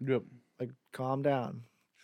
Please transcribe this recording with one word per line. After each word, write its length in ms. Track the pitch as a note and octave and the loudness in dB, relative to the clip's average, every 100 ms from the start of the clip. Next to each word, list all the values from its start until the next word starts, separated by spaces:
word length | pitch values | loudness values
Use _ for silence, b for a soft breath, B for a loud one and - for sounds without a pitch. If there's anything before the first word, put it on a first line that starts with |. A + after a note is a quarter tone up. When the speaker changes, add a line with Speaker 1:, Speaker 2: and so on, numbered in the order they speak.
Speaker 1:
Yep. 220 | C3+ B2+ - - _ - | 0 2 0 -10 _ -8
Speaker 2:
Like, 100 | B2 B2+ _ | -8 -8 _
calm 300 | - C3 C3+ | -6 -2 0
down. 400 | C#3+ C#3 A#2+ B2 A#2+ _ _ _ | 2 2 0 -6 -14 _ _ _